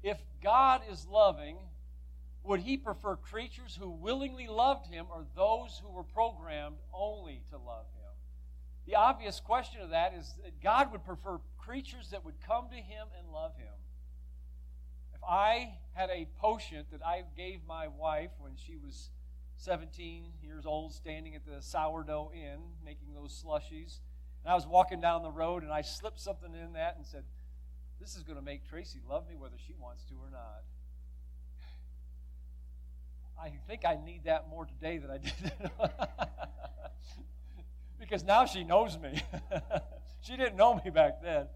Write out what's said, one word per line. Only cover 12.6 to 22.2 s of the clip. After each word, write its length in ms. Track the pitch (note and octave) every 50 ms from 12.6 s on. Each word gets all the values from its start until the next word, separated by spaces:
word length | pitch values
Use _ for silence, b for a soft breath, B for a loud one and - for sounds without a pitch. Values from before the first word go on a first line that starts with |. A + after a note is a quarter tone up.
| B3+ A#3+
to 60 | B3+
him 320 | A#3+ G#3 F#3 G#3+ G#3+ G#3+ G#3+ G#3+ F3+
and 120 | F3 E3
love 240 | - G#3 D#3+ D#3+ D#3+
him. 100 | - - G#2+ G#2 - - - - - - - - - - - - - - - - - - - - - - - - - - - -
If 60 | - -
I 540 | F3+ F3 F#3+ G3+ G#3+ A#3 A#3+ B3 A3+ F#3 F3 - - -
had 160 | F3 F#3+ F#3+
a 180 | F3+ F3 E3 D#3 - -
potion 460 | - G#3+ A3+ A3+ - - D#3+ D3+ D3+ -
that 140 | D#3 D3 D#3
I 180 | E3 F3 F#3 F3+ E3 D3+
gave 240 | E3+ F3+ F#3 F#3+ F3+ D#3
my 200 | E3 E3 E3 D#3+
wife 440 | D#3 C#3+ C#3+ D#3 D#3+ D#3 D3+ E3 E3+ - -
when 140 | - F3 E3
she 220 | - - - D#3+
was 320 | D3+ C#3+ C#3 C3 - - - - - - - - - - - -
seventeen 720 | - - F#3 F3+ D#3 D#3+ D#3+ D#3 F3 F3 E3 E3+ E3+ E3 E3+ E3+ D#3
years 240 | D#3 D3+ D#3 D#3 D3
old, 280 | D#3 D3+ D#3 D#3+ D#3 C#3+
standing 420 | - - E3 D#3 D#3 D#3+ D#3 D#3
at 100 | D3+ -
the 160 | D3+ C#3+ C#3+
Sourdough 680 | D#3 - - E3 D#3 D#3 D#3 E3 D#3 D#3 D3+ D3+